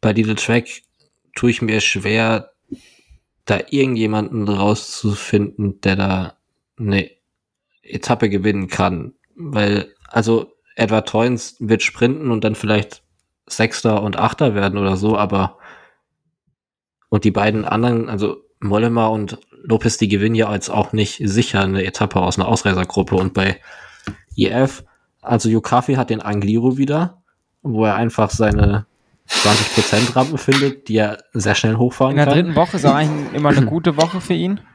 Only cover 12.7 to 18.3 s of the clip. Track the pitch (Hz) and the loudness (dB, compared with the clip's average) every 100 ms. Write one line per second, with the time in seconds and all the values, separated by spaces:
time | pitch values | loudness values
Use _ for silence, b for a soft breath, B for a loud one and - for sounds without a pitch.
12.7 | 107 - - _ _ _ _ _ - 113 | 0 -2 -12 _ _ _ _ _ -2 -2
13.7 | - - 107 104 92 117 - 143 104 98 | 0 0 0 -2 -2 -2 0 0 2 -2
14.7 | 101 98 95 104 110 104 98 95 - B | 0 0 0 0 0 0 0 -2 -6 B
15.7 | B B B B _ _ _ _ _ _ | B B B B _ _ _ _ _ _
16.7 | _ _ _ _ 107 107 95 104 110 107 | _ _ _ _ 2 2 2 0 0 -2
17.7 | 104 120 117 113 107 104 | 0 2 0 -2 -4 -4